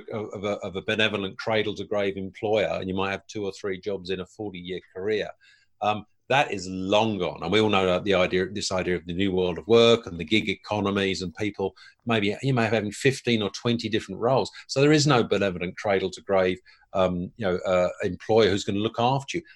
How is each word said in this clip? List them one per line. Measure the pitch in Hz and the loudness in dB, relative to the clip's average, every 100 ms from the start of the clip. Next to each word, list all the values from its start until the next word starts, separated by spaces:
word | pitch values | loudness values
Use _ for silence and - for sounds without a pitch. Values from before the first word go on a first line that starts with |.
| - | -4
of | 110 104 107 | -8 -8 -6
a, | 104 - | -4 -4
of | 101 95 | -6 -6
a | |
benevolent | 104 107 110 101 95 - | -4 0 0 0 -6 -8
cradle | 113 110 104 92 | -2 -2 -2 -6
to | 92 | -4
grave | 104 101 98 | -2 -2 -4
employer, | 95 - 107 107 87 | -10 -6 -2 0 0
and | 90 95 | -2 -4
you | 95 | -2
might | 98 | -2
have | 98 _ | -4 _
two | 110 98 | -8 -8
or | |
three | - 101 92 | -6 -8 -6
jobs | 104 98 90 | -6 -6 -6
in | 92 | -8
a | 87 | -8
forty-year | - 104 90 87 90 _ | -10 -10 -10 -10 -10 _
career. | 92 101 107 82 - _ _ _ - | -8 -4 -2 -4 -10 _ _ _ -4
Um, | 104 104 - _ - | -2 -2 -8 _ 0
that | 135 147 | 2 2
is | 101 92 | -2 -6
long | 92 92 104 113 98 | -6 2 2 4 0
gone. | 82 71 | -2 -4
And | 82 | 0
we | 104 | 2
all | 110 | 4
know | 98 92 | 4 2
that | 90 | 2
the | 98 | 2
idea, | 92 90 92 92 | 2 4 2 -2
this | 104 - | -4 -4
idea | 92 90 87 | -2 -2 -4
of | 87 | -4
the | |
new | 87 98 | -2 0
world | 92 90 82 | 2 0 -2
of | 101 | 4
work | 117 117 117 - | 6 8 4 0
and | 85 | -10
the | 80 | 0
gig | 110 110 | 0 0
economies | 87 - 104 101 101 98 90 | -6 -4 -2 0 0 0 -2
and | 90 | -6
people, | - 104 - 95 - - _ 117 | -6 -8 -4 -6 -6 -20 _ -2
maybe | 110 101 104 | 0 0 -2
you | 135 | 0
may | 127 | 0
have | 110 | 2
having | 110 104 | 0 -2
fifteen | - 139 131 120 113 | 0 0 0 0 0
or | 98 | 0
twenty | - 120 117 110 | -2 -2 -2 -2
different | 104 - 95 | -4 -6 -4
roles. | 117 127 92 - - | 2 2 0 -8 -6
So | 135 | 2
there | 143 | 4
is | 156 147 | 6 6
no | 123 | 4
benevolent | 101 104 101 87 90 - | 4 2 0 -2 -6 -4
cradle | 107 98 92 | 0 0 0
to | - | -6
grave, | - 95 92 92 _ _ _ | 0 2 2 0 _ _ _
um, | 98 92 90 92 - | 0 0 0 -6 -4
you | 98 | -2
know, | 90 98 | -2 2
uh, | 90 90 - | 2 2 -2
employer | 104 90 - 110 101 | -6 -6 2 4 6
who's | 98 | 2
gonna | - 101 | -2 -2
look | 110 113 | -2 0
after | 123 135 - - | 0 0 -2 -8
you. | - | -8